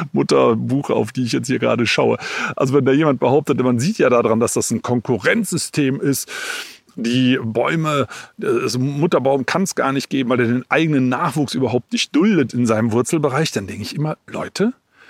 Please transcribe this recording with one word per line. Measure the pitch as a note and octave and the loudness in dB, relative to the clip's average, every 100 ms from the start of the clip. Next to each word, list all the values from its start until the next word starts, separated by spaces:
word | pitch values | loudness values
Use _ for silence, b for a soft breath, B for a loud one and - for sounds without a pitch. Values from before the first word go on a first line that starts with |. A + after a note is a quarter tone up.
| E3 | -4
Mutterbuche, | - C#3 C#3 C3 A2+ B2 C3 C#3 | -2 2 4 4 2 0 -2 0
auf | A#2 A2+ | -2 -2
die | - | -2
ich | B2 | -2
jetzt | C3+ A#2 | -2 -2
hier | B2 | -2
gerade | A#2+ A#2 A#2 | 0 0 0
schaue. | - B2 A2+ B B B B | 2 2 0 B B B B
Also | C3+ | 2
wenn | C#3 | 2
da | C3 | 4
jemand | C3+ D#3 C3 | 4 4 2
behauptet, | C3 C#3 D3+ B2 | 2 2 2 0
man | B2+ A#2+ | 2 2
sieht | C#3+ A3 | 0 2
ja | C#3+ | 4
daran, | A#2+ A2 A2+ | 4 4 2
dass | A#2 | 0
das | - G#2+ | 0 -2
ein | A2+ | -4
Konkurrenzsystem | - B2 - A#2 C#3 G#3+ G3+ E3+ - - C#3 C3 | -2 -2 0 -2 0 0 -2 -4 -4 -2 0 0
ist, | C#3+ C3+ - B B B B B _ - | -2 -2 -4 B B B B B _ -8
die | A2+ B2 B2+ B2+ | -2 2 4 2
Bäume, | A#2 A2 C3 E3 D#3 D3 A#2+ B B B | 0 -2 0 0 0 0 -2 B B B
also | - - - A#2 | -2 0 0 -2
Mutterbaum | C3 C#3+ D#3+ E3+ C3 C#3 B2 | -2 0 2 2 2 0 0
kann's | E3+ F#3+ - | -2 -2 -2
gar | B2+ | -2
nicht | C3+ - | -2 -2
geben, | C3+ B2+ | -2 0
weil | B2+ | 2
er | A#2+ | 2
den | A#2+ - | 0 0
eigenen | D#3 E3 D3 B2+ | 0 2 2 2
Nachwuchs | B2 E3+ D3 C#3 | 0 -2 -2 -2
überhaupt | - B2 A#2 - | -2 0 -2 -2
nicht | A#3+ - | -6 -2
duldet | D3 G3 G3 B2+ | 2 4 4 2
in | A#2+ A#2+ | 0 2
seinem | A2 A#2 | 2 2
Wurzelbereich, | A2 B2 E3 D3 C3 D#3+ | 0 0 0 0 0 -2
dann | B2 F#2+ | -4 -6
denke | G2 | -8
ich | G#2 | -8
immer, | F3 D3+ D#3 - | -4 -6 -6 -10
Leute, | - - - G#3 - _ B B | -10 -8 -2 -2 -2 _ B B